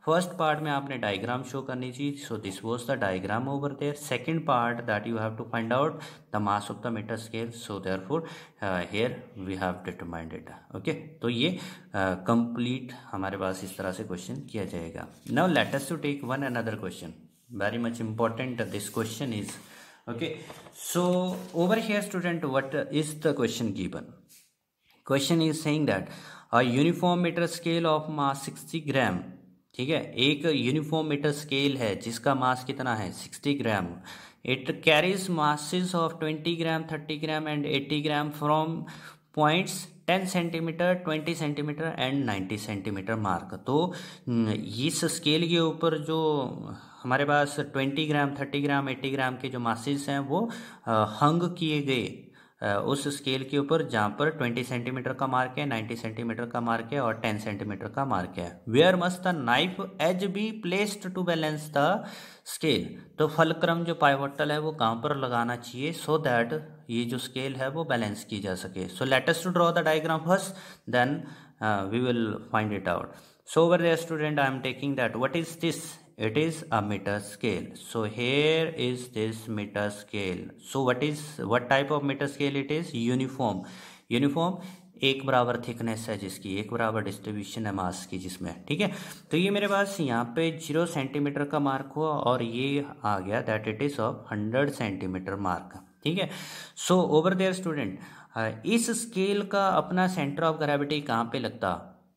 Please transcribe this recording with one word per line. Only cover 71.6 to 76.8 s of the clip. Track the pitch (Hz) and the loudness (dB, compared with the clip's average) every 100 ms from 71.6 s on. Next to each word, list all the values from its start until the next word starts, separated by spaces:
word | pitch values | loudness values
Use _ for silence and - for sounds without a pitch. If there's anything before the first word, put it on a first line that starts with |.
uh, | 107 101 95 | 0 0 0
we | 117 127 | 0 2
will | 120 110 101 - | 2 0 -2 -2
find | 110 107 101 | 0 0 0
it | 90 | 0
out। | 85 - - - _ - | -2 -2 -12 -20 _ 0
So | - 170 | 4 6
over | 175 | 6
there | 170 165 - | 6 2 0
student, | 160 151 147 | -2 0 2
I | 135 | 2
am | 131 131 | 0 -4
taking | 123 143 135 | -2 -2 2
that, | 117 113 | 0 2
what | 131 170 | 0 0
is | 160 - | -4 -2
this? | 170 - - - - - | -2 -2 -8 -16 -20 -4
It | 110 123 | 0 2
is | 160 156 - | 0 -2 0
a | 113 | 0